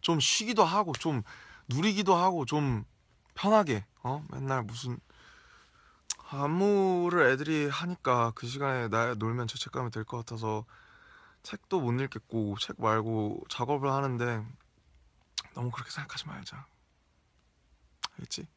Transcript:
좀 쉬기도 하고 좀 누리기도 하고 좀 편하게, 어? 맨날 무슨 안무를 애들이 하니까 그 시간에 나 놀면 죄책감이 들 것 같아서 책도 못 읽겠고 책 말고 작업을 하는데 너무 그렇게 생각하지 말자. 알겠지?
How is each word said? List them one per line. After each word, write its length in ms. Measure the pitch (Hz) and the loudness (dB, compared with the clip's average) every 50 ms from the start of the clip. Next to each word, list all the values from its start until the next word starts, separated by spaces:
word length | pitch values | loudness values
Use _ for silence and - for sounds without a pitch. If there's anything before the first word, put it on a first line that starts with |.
좀 180 | - - 170 156 | 2 2 2 4
쉬기도 440 | 131 - - - 220 220 247 202 196 | 4 2 2 0 0 0 4 4 4
하고 300 | 160 170 202 214 170 143 | 6 6 0 0 0 -2
좀 280 | - - 165 151 123 107 - - - - - - - - - | -2 -2 0 0 0 -2 -4 -12 -20 -20 -20 -20 -20 -8 -4
누리기도 480 | 123 135 175 214 202 196 202 180 190 | -2 0 2 2 2 2 4 4 6
하고 300 | 170 175 190 185 170 139 | 6 6 4 2 2 -2
좀 400 | 120 151 156 147 139 123 107 107 - _ _ _ _ _ _ _ _ _ | 0 0 2 2 2 0 -2 -4 -8 _ _ _ _ _ _ _ _ _
편하게, 500 | - - 196 214 214 208 151 123 104 101 _ _ _ | -2 2 6 6 6 6 4 0 -2 -2 _ _ _
어? 240 | _ 123 131 147 151 - | _ -6 -4 -4 -8 -10
맨날 340 | - 135 135 135 135 131 117 | -10 -8 -4 -2 -2 -2 -2
무슨 360 | 107 117 117 131 127 123 120 - _ - - - - - - - - - - - _ _ _ _ _ _ _ _ _ - - - - | -4 -8 -8 -6 -8 -8 -8 -12 _ -20 -20 -20 -20 -20 -20 -20 -20 -20 -20 -20 _ _ _ _ _ _ _ _ _ -8 -8 -6 -10
안무를 1000 | - 139 139 147 160 175 196 202 208 196 196 185 185 175 175 175 170 180 151 123 | -4 -2 0 0 2 4 4 4 4 4 4 4 4 2 2 2 4 6 6 6
애들이 400 | 131 131 151 151 160 151 147 143 | 6 4 0 0 0 0 0 0
하니까 600 | 139 - 170 175 180 - _ 131 127 123 117 117 | -2 -4 -4 -4 -6 -4 _ 2 4 4 4 2
그 160 | 113 - - 120 | 0 -4 -8 -8
시간에 400 | 123 139 139 139 131 127 120 113 | -6 -4 -2 -2 -2 0 -2 0
나 240 | 101 113 117 120 123 | 2 2 2 2 0
놀면 340 | 107 107 113 117 123 120 110 | -2 -2 -2 -2 -2 -4 -6
죄책감이 440 | - - - - - 135 127 120 | -6 -8 -8 -8 -6 -6 -6 -6
들 120 | 113 113 110 | -6 -8 -8
것 140 | - - 120 | -8 -8 -10
같아서 480 | 117 - 120 110 113 110 107 107 113 _ - - - - - - - - - - - - _ _ _ | -8 -8 -10 -6 -4 -4 -4 -4 -6 _ -20 -20 -20 -20 -20 -20 -20 -20 -20 -20 -20 -20 _ _ _
책도 380 | - - 202 _ _ - 185 | -14 -14 -14 _ _ -2 0
못 120 | 143 120 120 127 | 0 2 0 0
읽겠고 560 | 135 135 - 113 - _ - 113 110 104 101 107 | -2 -4 -6 -10 -12 _ -2 -2 -2 -2 -2 -4
책 220 | - - - - | -6 -8 -8 0
말고 640 | 117 113 107 110 107 113 113 110 107 104 - - - - | 2 2 2 4 2 0 0 0 0 -2 -2 -6 -8 -10
작업을 420 | - - 123 123 147 143 131 139 | -6 -6 -2 -2 -2 0 0 0
하는데 520 | 135 135 139 139 127 117 120 123 117 110 107 117 127 - _ _ _ _ _ _ _ _ _ _ _ _ _ _ _ - - - _ | 0 0 0 0 -2 -2 -2 -2 -2 -4 -6 -10 -14 -20 _ _ _ _ _ _ _ _ _ _ _ _ _ _ _ -12 -12 -10 _
너무 160 | - 120 123 | -6 -6 -6
그렇게 220 | 120 - 123 - | -6 -8 -10 -10
생각하지 360 | - - 143 - - - - 147 | -10 -10 -10 -10 -10 -12 -10 -12
말자. 380 | - 95 98 - - 135 139 _ _ _ _ _ _ _ _ _ _ _ _ _ _ _ _ _ _ _ _ _ _ _ _ _ _ _ - - _ | -12 -14 -14 -14 -16 -16 -18 _ _ _ _ _ _ _ _ _ _ _ _ _ _ _ _ _ _ _ _ _ _ _ _ _ _ _ -12 -12 _
알겠지? 340 | - - - - - - - _ | -12 -14 -12 -12 -12 -12 -14 _